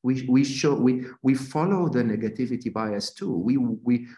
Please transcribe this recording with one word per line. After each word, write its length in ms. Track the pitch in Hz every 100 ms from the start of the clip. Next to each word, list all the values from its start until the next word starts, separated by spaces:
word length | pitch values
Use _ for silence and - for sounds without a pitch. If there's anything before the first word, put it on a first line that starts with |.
We, 240 | 123 127 131
we 160 | 131
show, 300 | 139 - 151
we, 320 | 123 127 127 - -
we 140 | 131 131
follow 520 | - 156 175 190 165
the 160 | 123
negativity 720 | 113 107 110 120 120 123 113
bias 400 | 110 110 101 -
too. 200 | - 98
We, 220 | - 104 135
we, 520 | 120 110 123 120 -